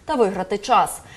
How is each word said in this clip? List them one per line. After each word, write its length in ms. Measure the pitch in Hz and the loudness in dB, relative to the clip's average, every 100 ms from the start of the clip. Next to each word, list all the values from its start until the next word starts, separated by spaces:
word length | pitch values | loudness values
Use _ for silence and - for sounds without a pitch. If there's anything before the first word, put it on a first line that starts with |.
| - | -4
та 100 | 285 | 0
виграти 420 | 196 185 185 208 | 0 0 -6 -4
час. 420 | - 208 156 - - | 2 2 2 -4 -16